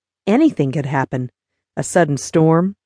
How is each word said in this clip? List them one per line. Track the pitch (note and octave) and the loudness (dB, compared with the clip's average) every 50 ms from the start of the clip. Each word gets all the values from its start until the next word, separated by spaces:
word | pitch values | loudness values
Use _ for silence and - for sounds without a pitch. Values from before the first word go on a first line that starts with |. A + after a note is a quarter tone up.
| _ _ _ _ - | _ _ _ _ -4
Anything | - G3+ C4 D#4+ D4+ - - D3 C3+ B2 | 0 2 2 2 2 2 0 -2 -2 -2
could | D#3 C3 | -4 -4
happen. | C3 C#3+ C#3 C3 - - B2+ B2+ B2 _ _ _ _ _ _ _ _ - | -4 -2 -4 -4 -4 -4 -6 -6 -8 _ _ _ _ _ _ _ _ -10
A | - - | -10 -8
sudden | - - F#3 E3+ D3 C#3+ | -2 0 0 2 2 0
storm, | C3 - - - E3+ D#3+ D#3+ D#3+ E3 F3 G3 G3 _ _ | -4 -4 -2 0 2 4 4 4 2 2 -2 -4 _ _